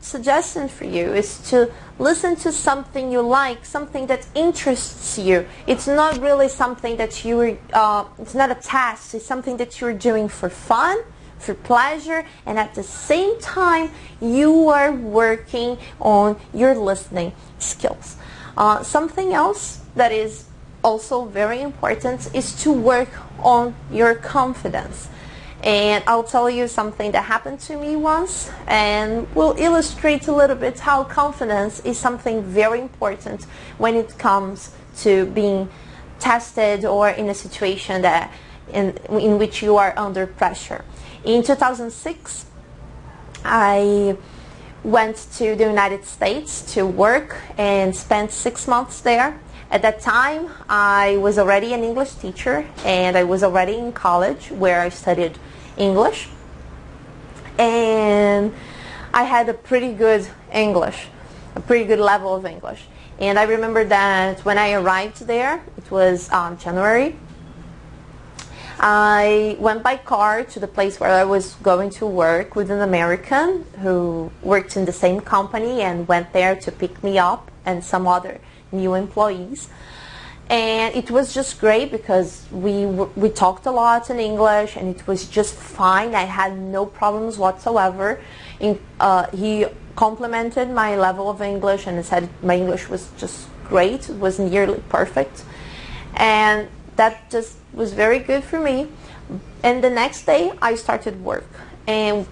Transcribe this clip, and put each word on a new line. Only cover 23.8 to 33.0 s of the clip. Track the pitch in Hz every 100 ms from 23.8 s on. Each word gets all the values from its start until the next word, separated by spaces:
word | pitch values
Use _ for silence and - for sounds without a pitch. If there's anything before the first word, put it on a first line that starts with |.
| -
your | 214 233 233
confidence. | - 285 254 247 170 - - - - - - - - -
And | 214 208 208 208 226
I'll | 233
tell | 226 254 240
you | 240 240
something | 226 214 214 208
that | 196
happened | 208 214 269 277
to | - 294
me | 294
once, | 302 311 320 370 - - - -
and | 214 208 208 214 233 - 311
we'll | 311 -
illustrate | 339 330 320 - 311 294 -
a |
little | 285 277 262
bit | 254 254
how | 285 277
confidence | 269 294 294 285 226 208 214 -
is | 240 226
something | 254 240 240 220
very | 190 196 220 240
important | 254 -